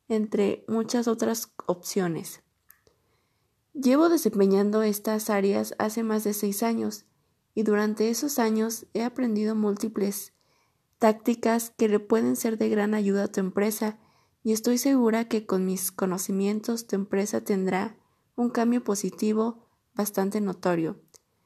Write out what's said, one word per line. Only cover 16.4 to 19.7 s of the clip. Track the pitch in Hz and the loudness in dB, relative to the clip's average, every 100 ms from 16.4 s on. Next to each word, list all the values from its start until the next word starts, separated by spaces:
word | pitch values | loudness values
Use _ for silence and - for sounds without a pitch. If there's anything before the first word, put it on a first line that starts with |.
| 202 214 214 233 - | 0 -2 -4 -6 -4
tu | |
empresa | 196 196 196 202 226 | -4 -2 -2 -2 -4
tendrá | 220 196 190 185 214 - _ _ _ - | -2 -2 0 -2 -4 -8 _ _ _ -4
un | 240 | -2
cambio | 240 233 240 | 0 2 0
positivo | 240 202 185 - 214 214 226 226 _ | 0 -2 -4 -2 0 0 0 -4 _